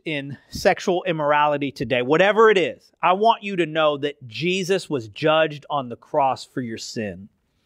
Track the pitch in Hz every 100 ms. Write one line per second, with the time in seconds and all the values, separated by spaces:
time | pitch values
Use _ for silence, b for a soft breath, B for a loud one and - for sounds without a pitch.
0 | - 147 139 139 _ - 202 175 - 175
1 | 185 160 147 147 151 147 143 - 127 127
2 | 123 160 190 208 220 196 143 98 _ -
3 | 165 190 220 226 202 190 160 160 156 147
4 | 143 - 123 110 170 185 175 190 - 143
5 | 110 - 156 156 160 147 - 147 123 117
6 | - 156 135 123 - - 120 110 - 123
7 | 104 92 98 _ _ _